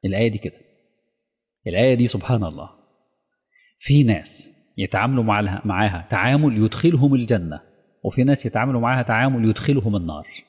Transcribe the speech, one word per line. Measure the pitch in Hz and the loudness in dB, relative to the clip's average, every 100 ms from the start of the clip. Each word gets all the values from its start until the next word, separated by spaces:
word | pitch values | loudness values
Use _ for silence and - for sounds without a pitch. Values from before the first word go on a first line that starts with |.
الآية | 98 95 117 | -4 0 0
دي | 104 | -2
كده، | - - _ _ _ _ _ _ _ _ _ _ - | -10 -14 _ _ _ _ _ _ _ _ _ _ -6
الآية | 87 127 | 0 2
دي | 123 123 | 4 2
سبحان | 110 - 123 | 0 -2 -2
الله، | 90 76 - _ _ _ _ _ _ _ _ _ _ _ | -2 -8 -18 _ _ _ _ _ _ _ _ _ _ _
في | - 139 | 2 4
ناس | 127 92 - - - _ _ - | 4 2 -4 -20 -20 _ _ -8
يتعاملوا | 95 95 113 131 | -4 -2 0 0
مع-، | 110 104 104 95 104 | 0 0 0 -4 -4
معاها | 92 107 87 87 | -2 -2 -2 -6
تعامل | 101 107 139 151 110 | -2 0 2 2 2
يدخلهم | 110 - 165 160 139 | 0 2 2 4 2
الجنة، | 139 113 113 85 76 _ _ _ _ | 2 0 -2 -2 -10 _ _ _ _
وفي | - - | -6 0
ناس | 131 139 117 | 2 2 -2
يتعاملوا | 110 127 127 | -4 -2 -2
معاها | 117 131 | 0 -2
تعامل | 120 113 131 127 110 | 0 0 0 2 0
يدخلهم | 107 - 139 104 101 | 0 0 0 0 -2
النار. | 82 76 - - | -4 -10 -14 -20